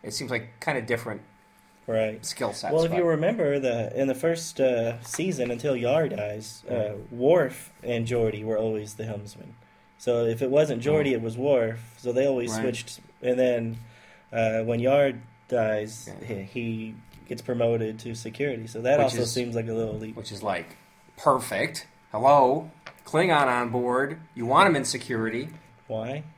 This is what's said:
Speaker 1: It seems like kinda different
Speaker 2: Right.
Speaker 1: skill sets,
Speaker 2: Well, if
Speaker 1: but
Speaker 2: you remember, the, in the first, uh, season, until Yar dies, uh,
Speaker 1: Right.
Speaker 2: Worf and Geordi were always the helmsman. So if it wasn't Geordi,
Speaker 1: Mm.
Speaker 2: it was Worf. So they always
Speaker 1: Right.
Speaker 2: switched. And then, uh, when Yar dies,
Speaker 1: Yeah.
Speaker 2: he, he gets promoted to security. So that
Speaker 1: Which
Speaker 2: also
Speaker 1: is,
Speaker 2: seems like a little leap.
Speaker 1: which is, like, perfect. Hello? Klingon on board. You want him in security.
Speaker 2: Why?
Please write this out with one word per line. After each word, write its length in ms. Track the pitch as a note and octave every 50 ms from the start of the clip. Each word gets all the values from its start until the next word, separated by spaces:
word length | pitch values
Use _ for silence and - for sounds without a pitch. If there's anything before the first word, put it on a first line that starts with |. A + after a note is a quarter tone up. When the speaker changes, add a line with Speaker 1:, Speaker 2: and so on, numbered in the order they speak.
Speaker 1:
It 120 | - - -
seems 160 | - C#3+ A#2
like 300 | B2+ A2+ A#2 - - -
kinda 200 | - E3 D3 C3
different 400 | A2+ A2+ A#2+ A2+ - A#2 G#2+ - - - _ _ _ _ _ _ _ _ _ _ _
Speaker 2:
Right. 380 | - A2+ A2 A2 G#2+ G#2+ G#2+ -
Speaker 1:
skill 300 | - - - C3 A2 G2+
sets, 180 | - - -
Speaker 2:
Well, 120 | D3 D#3+ E3
if 80 | E3
Speaker 1:
but 40 | E3+
Speaker 2:
you 80 | F3+ F3
remember, 540 | E3+ E3 D3+ D#3+ F#3 A#3 A3 E3+ C#3+ C#3+ C#3+
the, 340 | C3+ B2+ A#2 A#2 A2 - -
in 140 | B2+ C3+ C3+
the 60 | B2+
first, 440 | C3+ - E3 E3+ E3 E3 - - -
uh, 440 | C3+ C3 B2 A#2 A2+ A#2 A#2 A#2
season, 480 | - - - - E3 F#3+ E3+ C3+ B2 A#2+
until 260 | A#2+ A#2 A#2+ D3 C3+
Yar 320 | B2 A#2 A#2+ C3+ D#3+ D#3+ C#3
dies, 540 | G2+ G2 G#2 G#2 G#2 G#2+ G#2+ - - - - -
uh, 40 | B2
Speaker 1:
Right. 380 | A#2 G#2+ G#2 G#2 G2+ A2+ -
Speaker 2:
Worf 600 | B2 A#2 B2+ C#3 E3+ F3+ D3+ B2+ C3 - - - - -
and 240 | - A#2+ A#2+ A#2 A2+
Geordi 360 | A#2 B2 A#2+ A2+ A2 G#2+ G#2
were 140 | G#2+ A2 A2
always 380 | G#2+ A2+ A2+ A2 G#2+ G#2 G#2 -
the 100 | - A2
helmsman. 500 | A2 G#2+ G2+ G#2 G#2+ - - - - A2 - - _ _ _ _ _ _ _
So 260 | - B2+ A#2+ A#2 A#2
if 160 | A2+ A2+ A2+
it 80 | C3+ B2+
wasn't 320 | C3+ D3 D#3 D3 C3 A2+
Geordi, 260 | A#2 C#3+ D3+ D#3 D3 C#3
Speaker 1:
Mm. 60 | B2+
Speaker 2:
it 40 | A2+
was 140 | A2+ A2+ A2
Worf. 580 | A#2+ B2+ C#3+ C#3 B2+ A#2 A2 A2+ A#2 - - - -
So 120 | - B2
they 140 | A#2+ B2+ C3+
always 260 | C#3 C3+ B2 A#2+ A2+
Speaker 1:
Right. 100 | A2 A2
Speaker 2:
switched. 380 | A#2 B2+ A2+ A2+ - - - - - - - _
And 180 | - B2 B2 B2+
then, 380 | B2+ B2 B2 A#2+ A#2 A2+ A2+ A2+ A#2 - - - - - - - _ _
uh, 300 | - A2+ A2+ A2 A2 A2+
when 180 | A2 A2+ A#2 A#2
Yar 320 | A#2+ B2+ C#3 C#3+ C#3+ C#3 B2 A#2 - - - _ _ _
dies, 600 | B2+ A#2+ A2 A2 G#2+ G#2+ G#2+ G#2+ A2 - - G#2+ G2 F#2+
Speaker 1:
Yeah. 40 | -
Speaker 2:
he, 160 | A2+ A2 G2 G2
he 500 | F#2+ - B2+ A#2 A#2 A2+ A2 A2 A2 A2 - - - - - - -
gets 140 | C#3 A#2
promoted 560 | - - B2 A#2 A#2 A#2 A#2 A#2 A2+ A2 A2 A2
to 160 | - A#2+ A2+
security. 520 | A2+ - A2+ A2+ - C#3+ C#3+ C3 A2+ A2
So 140 | A2+ - A2+
that 160 | A#2 B2 C#3 D3
Speaker 1:
Which 60 | C#3+
Speaker 2:
also 160 | C3 A#2+ A#2+
Speaker 1:
is, 100 | A#2+ A#2
Speaker 2:
seems 220 | - B2+ B2 A#2+ A2+
like 140 | A#2 A2+ A2+
a 60 | A2
little 240 | A2+ A2+ A2 G#2+ G#2+
leap. 180 | A2 A2 A2
Speaker 1:
which 160 | A2+ A2 -
is, 100 | G#2+ F#2+
like, 360 | G#2 G#2 F#2+ F2 E2 - - - - _ _ _ _ - _ -
perfect. 680 | - D3+ C3 C3 B2+ - - F#2+ B2+ D#3 - - - - _ _ _ _
Hello? 580 | - G#2+ A#2 C3+ C#3+ C#3+ C3 B2+ C3 D#3+ D#3+ D#3+ - - _ - - - -
Klingon 420 | - - D#3 F3+ F#3 E3 D3 C#3
on 220 | C3 B2 B2 A#2+ A#2+
board. 520 | A2+ B2 B2 B2 B2 B2+ C#3 C#3+ D#3+ D#3+ - - _
You 120 | B2 A#2
want 220 | A#2 C3+ D#3+ G3 G3
him 60 | E3
in 100 | C#3 B2+
security. 640 | - - B2 - - B2+ A2 A2 A2+ A2 A#2+ C#3 D#3 D#3+ D#3+ - - - _ _
Speaker 2:
Why? 380 | - A2+ A2 A2 A#2+ C3+ D3+ D3+ D#3 D#3+